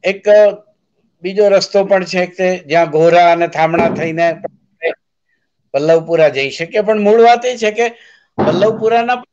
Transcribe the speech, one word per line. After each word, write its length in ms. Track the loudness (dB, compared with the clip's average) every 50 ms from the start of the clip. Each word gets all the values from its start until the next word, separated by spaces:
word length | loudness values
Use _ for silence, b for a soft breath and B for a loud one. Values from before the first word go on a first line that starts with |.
| -4
એક 200 | -4 -6 -4 _ 4 4 6 6 4 0 -4 _ _ _ _ _ _ _ _ _ _ _ _
બીજો 260 | -12 -8 -2 0 2 2
રસ્તો 360 | 2 0 0 0 -2 -2 0
પણ 200 | 2 0 -2 -2
છે 220 | -4 -4 -4 -4
કે 320 | -6 -6 -4 -4 -2 -2 -4
જ્યાં 320 | -6 -2 0 0 0 0
ઘોરા 420 | 0 2 2 4 4 4 4 4
અને 140 | 2 2 -2
થામણા 420 | -4 -2 -2 -2 0 0 0 -2 -2
થઈને 520 | -2 -4 -6 -6 -4 -2 -2 -2 -2 -6 -12 -18 _ _ _ _ _ _ -8 -8 -8 _ _ _ _ _ _ _ _ _ _ _ _ _ _ _ -6
વલ્લભપુરા 540 | -4 0 2 0 0 0 -2 0 0 0 0
જઈ 220 | 0 -2 -6 -6
શકીએ. 300 | -6 -10 -12 -6 -4 -4
પણ 200 | -2 -2 -2 0
મૂળ 220 | 2 2 4 4
વાત 220 | 4 4 4 2 0
એ 120 | -6 -6
છે 140 | -4 -4 -4
કે 180 | -2 -2 -4 -4 -4 b b b b b b b _ -4
વલ્લભપુરાના 840 | -2 -2 0 0 0 0 -2 -2 -2 0 0 0 0 -2 -4 -6 -6 _